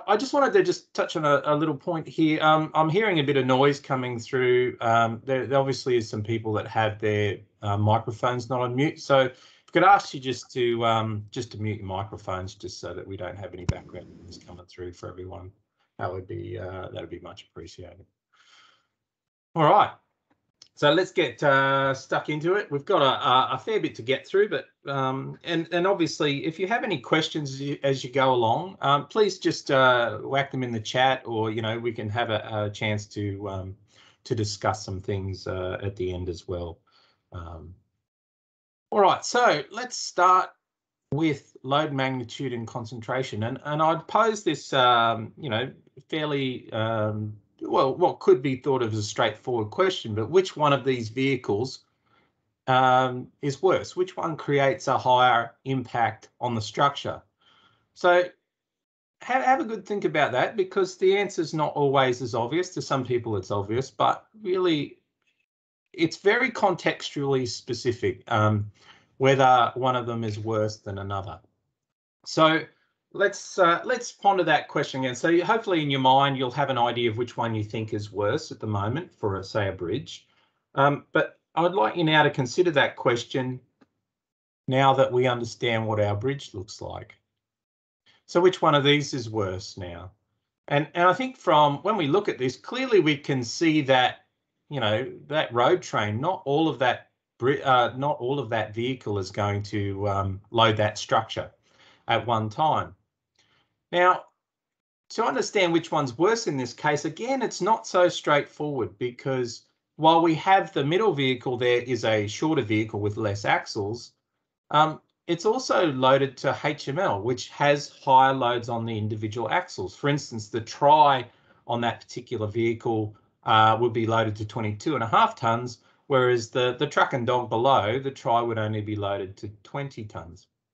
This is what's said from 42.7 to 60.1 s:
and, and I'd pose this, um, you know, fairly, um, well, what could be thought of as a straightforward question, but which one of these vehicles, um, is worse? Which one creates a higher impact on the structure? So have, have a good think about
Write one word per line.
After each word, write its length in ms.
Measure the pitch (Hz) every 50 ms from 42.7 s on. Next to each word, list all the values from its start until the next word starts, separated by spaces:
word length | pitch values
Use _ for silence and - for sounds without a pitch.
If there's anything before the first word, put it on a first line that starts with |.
| - 123 117 107 131 117 110 - 127 131 135 - - 104 110
and, 160 | 120 131 131 -
and 180 | 147 151 151 160
I'd 240 | 160 165 160 -
pose 360 | - - 214 226 226 220 208 -
this, 300 | 175 151 139 - - -
um, 600 | 135 127 123 123 117 117 113 113 107 110 - -
you 120 | - - 127
know, 200 | 107 110 127 139 - - _ _ _ - _ -
fairly, 640 | - 156 151 151 143 139 135 127 123 113 - -
um, 640 | - 113 110 113 113 110 107 107 107 107 107 107 107 - _ _ _ - -
well, 300 | - - - 139 135 123
what 260 | 151 180 202 185 -
could 220 | - 208 185 -
be 140 | 135 143 131
thought 260 | 123 - 147 135 127
of 100 | 120 110
as 60 | 107
a 60 | 107 104
straightforward 640 | 107 - - 123 110 104 - - 131 123 117 107 104
question, 460 | - - 185 190 185 - - 117 104
but 160 | 104 110 -
which 260 | 156 190 185 185 -
one 160 | 151 151 143 139
of 100 | 131 120
these 260 | 135 131 123 113 107
vehicles, 720 | 110 131 131 139 135 127 - - 104 101 123 135 - - _ _ _ _ _ _ _ _ _ _ _ _ _ _ _ _ -
um, 640 | - 127 127 131 131 127 127 131 127 123 127 127 - _ - -
is 180 | 147 135 -
worse? 340 | - 185 156 - 131 - -
Which 220 | 175 185 185 -
one 180 | - 175 165 160
creates 520 | - - - 143 139 139 135 135 135 -
a 100 | 143 127
higher 560 | 113 - 156 127 127 127 123 117 117 117 117 - _ -
impact 640 | 135 135 131 113 - - 123 113 107 107 - - - _ -
on 160 | 120 123 117
the 60 | 110
structure? 600 | 104 - - - 147 143 - - - 104 78 67 _ _ _ _ _ _ _ _ _ _ _ _ _ _ _
So 300 | - - 180 175 180 175 180 - _ _ _ _ _ _ _ _ _ _ _ _ _ _ _ _ -
have, 220 | - - 247 269 254
have 160 | 254 262 269
a 60 | -
good 200 | 220 226 202 -
think 200 | - 208 202 202
about 260 | -